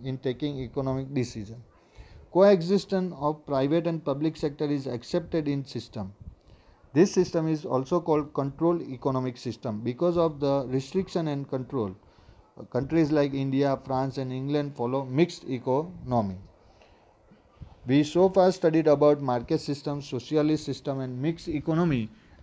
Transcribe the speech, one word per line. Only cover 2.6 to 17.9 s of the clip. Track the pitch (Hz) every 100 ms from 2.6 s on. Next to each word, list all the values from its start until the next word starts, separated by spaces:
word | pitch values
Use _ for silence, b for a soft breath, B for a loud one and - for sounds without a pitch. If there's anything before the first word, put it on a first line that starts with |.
| 165 196 - 190 185 139
of | 147 156 -
private | 139 139 165 170
and | 165 151
public | 139 160 -
sector | 151 143 151
is | 147 131
accepted | 123 - 180 165 170 151
in | 143 131
system. | 120 107 117 95 101 - - b b b b b
This | - 208
system | 196 180 170 160
is | 156 151
also | 127 135 175
called | 170 151 143 -
control | 139 139 165 175
economic | 127 131 143 131 127 120
system | 127 110 - 107
because | 117 123 175 175
of | 165 143
the | 139 139 127
restriction | 131 131 185 190 180 160
and | 143 139
control. | 135 123 139 104 92 b b b b b -
Uh, | -
countries | 123 135 160 151
like | 151 143
India, | 135 135 135 139 135
France | - 131 135 127
and | 131
England | 127 135 147 147 143
follow | 120 131 135
mixed | 131 170 - -
economy. | 131 127 131 175 175 123 123 101 92 - - b b b b b _ _ - _ - - -
We | 123